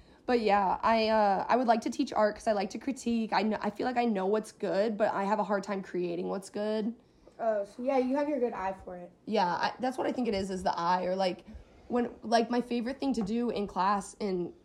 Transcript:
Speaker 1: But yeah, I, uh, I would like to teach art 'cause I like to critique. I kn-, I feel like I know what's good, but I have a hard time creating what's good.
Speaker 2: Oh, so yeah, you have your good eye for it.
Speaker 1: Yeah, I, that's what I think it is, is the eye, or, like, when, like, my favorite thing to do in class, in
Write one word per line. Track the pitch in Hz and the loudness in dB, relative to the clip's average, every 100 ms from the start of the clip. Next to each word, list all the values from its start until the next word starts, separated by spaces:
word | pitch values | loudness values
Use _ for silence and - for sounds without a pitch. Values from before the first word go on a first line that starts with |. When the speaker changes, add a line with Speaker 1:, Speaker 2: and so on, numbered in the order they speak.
| - - - | -20 -8 0
Speaker 1:
But | 247 | 2
yeah, | 214 202 185 - | 4 4 4 2
I, | 214 226 220 | 2 4 4
uh, | 220 208 190 - | 4 4 4 2
I | 233 | 2
would | 240 | 4
like | 226 | 2
to | 269 | 0
teach | 240 269 | -2 -2
art | - 214 | 2 2
'cause | 208 - | 2 -2
I | |
like | 208 202 | 0 -2
to | 226 | -4
critique. | - - 233 233 220 | -6 -4 -2 0 0
I | 190 | 0
kn-, | 214 208 | 0 0
I | 208 | -2
feel | - 254 | -2 -2
like | 247 | 2
I | |
know | 240 196 190 | 2 2 2
what's | 214 214 | 0 -2
good, | - 196 185 220 208 | -6 -2 2 2 2
but | 214 | 0
I | 180 | 2
have | 196 208 | 0 0
a | |
hard | 196 202 | 2 0
time | 190 196 | -2 -6
creating | 185 180 175 170 185 | -4 -4 -2 -2 -4
what's | 190 185 | -6 -6
good. | 208 214 214 214 226 - _ - - | -6 -2 -2 -2 -6 -12 _ -20 -4
Speaker 2:
Oh, | 226 214 196 | -2 0 -2
so | - | -6
yeah, | 247 269 | 0 2
you | 254 277 | 2 0
have | 294 | 0
your | 285 | 0
good | 233 | -2
eye | 202 190 190 | -2 -6 -6
for | - 180 | -10 -14
it. | 175 - - | -14 -14 -2
Speaker 1:
Yeah, | 208 175 | 0 2
I, | 170 - - | 2 -2 -2
that's | 254 254 | -4 -2
what | - | -2
I | |
think | 262 233 | -2 0
it | |
is, | 196 190 | -2 -2
is | 185 | -2
the | 180 - | -2 0
eye, | 170 185 | 2 2
or, | 180 | 2
like, | 190 190 180 - - - - - | 0 0 -2 -10 -20 -20 -20 -4
when, | 240 240 - | -2 -2 -4
like, | 214 226 226 | 0 2 2
my | 247 | 0
favorite | 240 240 233 269 | -2 -2 -4 -4
thing | 277 | -2
to | 226 | -2
do | 196 233 240 | 0 -2 -2
in | 196 196 | -2 -2
class, | - 190 202 190 - | 0 2 0 -2 -6
in | 208 185 175 - | -4 -2 -4 -8